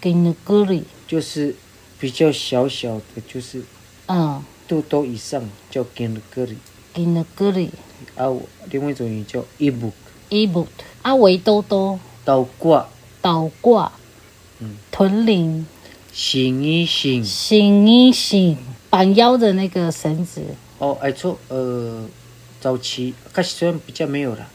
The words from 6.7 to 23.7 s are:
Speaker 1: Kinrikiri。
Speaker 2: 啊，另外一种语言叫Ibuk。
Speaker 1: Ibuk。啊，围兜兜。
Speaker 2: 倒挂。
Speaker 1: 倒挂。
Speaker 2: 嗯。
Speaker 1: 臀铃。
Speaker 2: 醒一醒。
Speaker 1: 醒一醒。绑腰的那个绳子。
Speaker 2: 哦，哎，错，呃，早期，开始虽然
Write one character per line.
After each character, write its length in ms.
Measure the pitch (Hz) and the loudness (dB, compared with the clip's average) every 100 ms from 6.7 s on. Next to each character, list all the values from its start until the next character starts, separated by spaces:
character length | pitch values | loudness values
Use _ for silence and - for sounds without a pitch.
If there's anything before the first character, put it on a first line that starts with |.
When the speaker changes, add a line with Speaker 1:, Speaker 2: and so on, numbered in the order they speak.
| - - | -20 -16
Speaker 1:
Kinrikiri。 760 | - 170 170 160 - 202 185 170 - - - 127 | -4 -2 -2 -4 -2 -2 0 -4 -8 -20 -20 -20
Speaker 2:
啊， 160 | - 131 127 - - - | -6 -4 -4 -8 -20 -10
另 140 | 139 | -6
外 80 | 143 | -6
一 20 | |
种 140 | 135 120 | -6 -6
语 80 | 110 | -8
言 100 | 104 | -8
叫 180 | 123 120 - | -10 -12 -2
Ibuk。 340 | 147 123 117 - - - - | -2 -2 -8 -10 -20 -20 -6
Speaker 1:
Ibuk。 380 | 208 214 175 160 - - - | -2 0 0 -4 -10 -20 -10
啊， 120 | 240 269 | 0 6
围 200 | 208 185 | 6 6
兜 220 | 180 208 | 2 0
兜。 360 | 208 202 196 190 - - | 2 -2 -2 -6 -12 -12
Speaker 2:
倒 200 | - 135 127 - | 0 0 0 -4
挂。 300 | 165 151 - - - - | 2 2 2 -16 -20 -6
Speaker 1:
倒 300 | 185 165 160 - | -2 -2 -4 -2
挂。 320 | - 226 170 - - - - _ - - | 2 4 2 -8 -20 -20 -20 _ -20 -18
Speaker 2:
嗯。 160 | 110 104 - | -16 -16 -16
Speaker 1:
臀 340 | - 196 202 226 | 0 0 2 2
铃。 400 | 202 160 160 160 - - - - | 2 0 -4 -8 -16 -20 -20 -20
Speaker 2:
醒 500 | - - 135 127 131 | -10 -4 0 0 0
一 240 | 143 165 170 | 0 0 0
醒。 380 | - 143 123 | -2 -2 -2
Speaker 1:
醒 640 | 107 - - 214 202 202 208 | -2 -6 2 4 6 6 8
一 240 | 240 254 | 8 8
醒。 460 | 247 - 202 180 147 127 123 - | 6 2 2 2 0 -6 -18 -2
绑 240 | 190 190 | 2 4
腰 220 | 196 233 254 | 6 6 6
的 180 | 226 | 4
那 140 | 190 190 | 2 -2
个 220 | 180 170 | -2 -2
绳 340 | 156 156 156 | -2 -4 -4
子。 180 | 175 - - - - - | -6 -8 -14 -14 -20 -6
Speaker 2:
哦， 180 | 139 135 | -4 -2
哎， 100 | 139 | -4
错， 260 | 135 185 - - | -4 -6 -6 -8
呃， 580 | 131 127 123 117 113 113 - - - - - | -6 -4 -4 -6 -8 -12 -16 -20 -20 -20 -8
早 160 | 131 127 | -4 -4
期， 360 | - - 127 - - | -6 -6 -8 -8 -10
开 100 | - | -4
始 120 | 180 | -4
虽 140 | - | -2
然 100 | 170 | -2